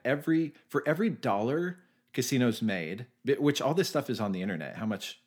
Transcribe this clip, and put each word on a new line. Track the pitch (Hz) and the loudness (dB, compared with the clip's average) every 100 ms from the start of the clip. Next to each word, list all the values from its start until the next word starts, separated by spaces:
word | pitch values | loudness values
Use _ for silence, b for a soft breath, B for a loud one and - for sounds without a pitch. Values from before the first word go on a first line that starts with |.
every, | 123 139 156 160 156 b - | -2 0 2 2 0 b -4
for | 139 - | 0 2
every | 156 220 | 2 2
dollar | 131 123 101 113 151 180 180 _ _ _ | 0 0 2 2 0 -2 -6 _ _ _
casinos | - - 135 123 107 | -4 0 4 4 2
made, | 110 95 80 98 123 _ | 0 -2 -4 -8 -12 _
bi-, | 123 | -2
which | 135 147 143 | 2 2 2
all | 139 | 2
this | 165 180 | 2 2
stuff | 151 - | 0 -2
is | 113 | -2
on | 104 | -2
the | 92 | -2
internet, | 95 85 69 - | -4 -4 -8 -6
how | 110 | -4
much, | 98 - - | -4 -8 -14